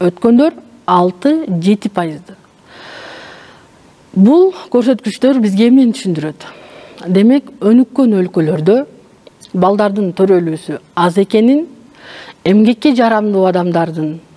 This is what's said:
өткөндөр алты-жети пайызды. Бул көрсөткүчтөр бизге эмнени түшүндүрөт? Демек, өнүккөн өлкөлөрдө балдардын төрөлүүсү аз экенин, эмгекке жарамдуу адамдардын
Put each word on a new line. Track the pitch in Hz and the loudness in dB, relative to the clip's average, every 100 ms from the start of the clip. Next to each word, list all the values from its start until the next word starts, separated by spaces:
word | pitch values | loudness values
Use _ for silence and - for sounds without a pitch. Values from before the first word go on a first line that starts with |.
өткөндөр | 180 175 233 240 311 - - - - | -6 -2 2 2 2 -2 -16 -10 -2
алты-жети | 196 180 180 277 320 294 175 175 214 214 | 0 0 -2 -2 -2 -4 -4 -2 -2 -4
пайызды. | - 170 151 - - _ _ _ - - - - - - - - - _ _ _ _ _ | -6 -8 -10 -18 -20 _ _ _ -20 -20 -20 -20 -20 -20 -20 -20 -20 _ _ _ _ _
Бул | 185 202 330 381 - - | 2 4 4 2 -2 -4
көрсөткүчтөр | 247 240 240 214 - 262 269 | -2 0 -2 -4 -2 0 0
бизге | 214 196 233 | 0 2 4
эмнени | 262 247 | 4 2
түшүндүрөт? | - 196 160 151 147 - - - - - - 175 | -2 -6 -6 -8 -12 -20 -20 -20 -20 -20 -14 -2
Демек, | 185 220 277 - - | 2 4 2 -2 -4
өнүккөн | 208 233 254 - 254 196 | 2 2 2 0 0 0
өлкөлөрдө | 185 185 156 151 160 240 294 - _ _ - _ - | -2 -2 -2 0 0 0 -2 -12 _ _ -20 _ -8
балдардын | 185 190 202 208 202 190 175 | -2 0 0 -2 -2 -4 -2
төрөлүүсү | 190 180 165 160 - 151 _ - | 0 0 -2 -8 -10 -14 _ -4
аз | 175 175 | -2 0
экенин, | 196 214 226 294 339 - - - - - - - | 0 2 2 0 -2 -14 -20 -20 -20 -20 -20 -8
эмгекке | - 208 220 240 302 247 | 0 2 2 2 0 2
жарамдуу | 226 214 208 196 185 | 0 0 0 0 0
адамдардын | 180 175 170 165 160 156 160 - | 0 -2 -2 -4 -6 -8 -8 -16